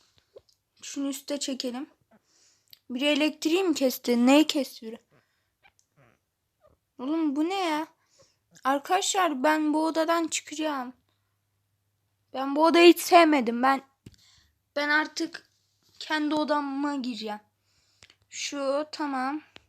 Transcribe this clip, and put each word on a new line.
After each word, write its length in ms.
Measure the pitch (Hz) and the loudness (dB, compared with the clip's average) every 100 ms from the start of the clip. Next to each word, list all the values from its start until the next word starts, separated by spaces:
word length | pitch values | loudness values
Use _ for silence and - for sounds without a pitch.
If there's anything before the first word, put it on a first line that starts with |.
| _ _ _ - _ _ _ _ | _ _ _ -20 _ _ _ _
Şunu 260 | - 285 277 | -14 -8 -8
üste 320 | 269 - 285 | -8 -8 -8
çekelim. 500 | - 262 254 240 302 _ _ _ _ _ _ _ _ - - | -6 -8 -8 -8 -12 _ _ _ _ _ _ _ _ -20 -12
Biri 160 | 247 294 | -4 0
elektriği 580 | 285 302 302 311 349 | 2 0 -2 -2 0
mi 100 | 381 | 0
kesti? 520 | 294 269 - - 240 247 | 0 0 -2 0 2 6
Neyi 220 | 285 302 | 6 4
kesti 380 | 302 254 - 220 | 0 -4 -8 -16
biri? 140 | 226 _ 131 _ _ _ _ _ _ _ _ 120 _ _ _ _ _ _ _ _ - | -16 _ _ _ _ _ _ _ _ _ _ _ _ _ _ _ _ _ _ _ -12
Oğlum 360 | 254 320 311 277 | -6 -2 -2 -2
bu 140 | 330 | -2
ne 100 | 392 | -2
ya? 280 | 359 302 320 _ _ _ _ _ _ _ | -2 -2 -6 _ _ _ _ _ _ _
Arkadaşlar 800 | 254 277 - 370 381 403 349 269 | -2 -2 0 -2 0 0 0 0
ben 300 | 294 311 302 | 0 0 0
bu 120 | 302 320 | 0 0
odadan 420 | 320 320 339 320 | 0 0 0 -2
çıkacağım. 680 | - - 294 311 277 247 - _ _ _ _ _ _ _ _ _ _ _ _ _ | -6 -10 -8 -6 -6 -10 -16 _ _ _ _ _ _ _ _ _ _ _ _ _
Ben 220 | 262 269 285 | -8 -4 2
bu 100 | 330 | 4
odayı 280 | 330 349 | 8 8
hiç 60 | 330 | 8
sevmedim. 640 | - 349 330 294 226 233 | 6 6 8 4 0 0
Ben, 180 | 262 269 - _ - _ _ _ _ _ _ - | 0 0 -4 _ -20 _ _ _ _ _ _ -6
ben 140 | 294 | 0
artık 600 | 302 302 - 330 - _ _ _ _ _ - | 0 -2 -6 -10 -10 _ _ _ _ _ -16
kendi 360 | - 311 302 302 | -6 -4 -2 -2
odama 600 | 302 294 285 269 294 285 | -2 -4 -4 -6 -6 -6
gireceğim. 440 | 247 214 214 208 _ _ _ _ _ _ - _ _ | -8 -8 -10 -12 _ _ _ _ _ _ -20 _ _
Şu 560 | - - 285 277 277 302 | -12 -10 -6 -4 -4 -4
tamam. 500 | - 294 269 254 302 - - | -8 -6 -4 -6 -8 -12 -20